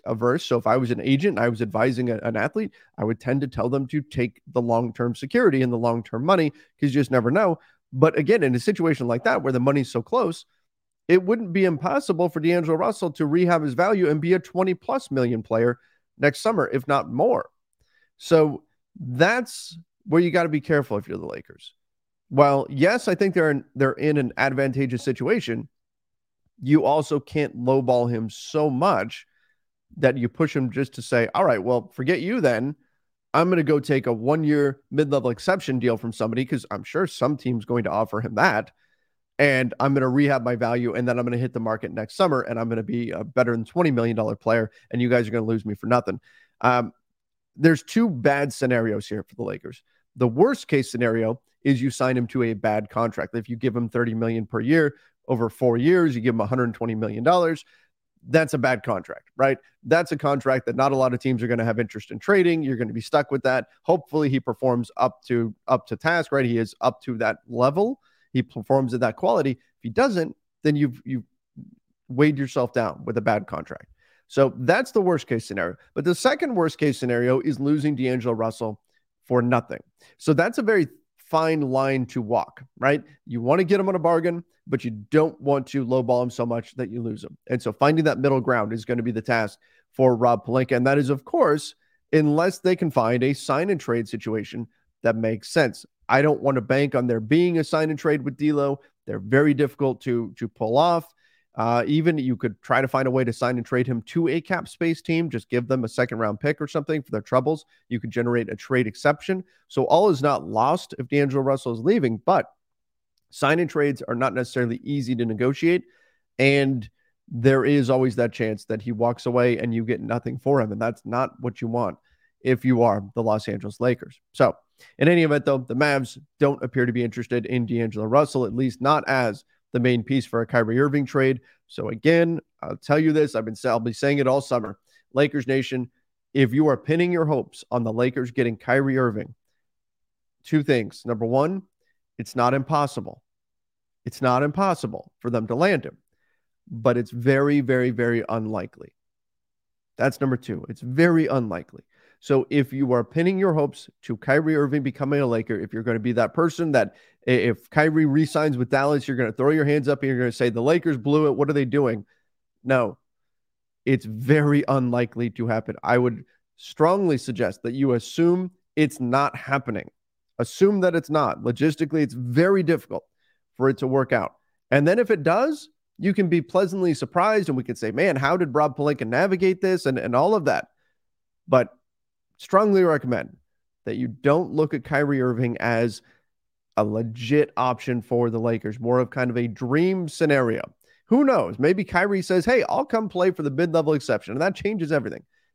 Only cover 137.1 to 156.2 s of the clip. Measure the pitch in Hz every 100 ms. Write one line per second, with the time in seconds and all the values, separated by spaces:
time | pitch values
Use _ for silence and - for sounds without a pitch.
137.1 | 175 156 139 - - - 120 113 113 123
138.1 | 127 123 117 120 110 - 131 139 131 123
139.1 | 107 - - _ _ _ _ _ _ _
140.1 | _ _ _ - 156 143 127 101 - 117
141.1 | 113 113 131 151 190 - _ _ _ _
142.1 | - 110 123 120 135 131 156 143 - 90
143.1 | - _ _ _ _ _ _ _ _ -
144.1 | - 127 123 147 147 196 175 110 - -
145.1 | _ 120 120 110 120 185 170 73 - _
146.1 | _ _ _ _ _ - 117 117 120 113
147.1 | 120 120 135 143 147 127 127 123 113 120
148.1 | 117 - 113 110 107 90 - - _ _
149.1 | _ _ _ _ _ _ _ _ - 127
150.1 | - 135 127 - 98 - - 123 131 170
151.1 | 165 156 135 113 87 - - _ _ _
152.1 | _ - 131 127 143 131 135 135 123 117
153.1 | 160 170 190 190 156 147 - - _ -
154.1 | 113 - 139 156 156 143 147 135 - 139
155.1 | 143 135 117 113 107 101 107 117 113 113
156.1 | 117